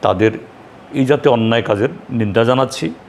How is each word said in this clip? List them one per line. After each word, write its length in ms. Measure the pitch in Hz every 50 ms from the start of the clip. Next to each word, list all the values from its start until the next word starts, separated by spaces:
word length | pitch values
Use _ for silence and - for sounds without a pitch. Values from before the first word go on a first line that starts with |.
তাদের 300 | - 95 98 92 107 110 113 - - - - - - - - - - - -
এই 120 | 143 135
জাতীয় 280 | 127 147 143 - 147 123
অন্যায় 280 | 117 113 110 117 117
কাজের 280 | 113 - 110 98 107 127 175 - - -
নিন্দা 340 | 131 117 110 104 95 113 117
জানাচ্ছি। 500 | 117 127 131 131 123 - - - - 82 - -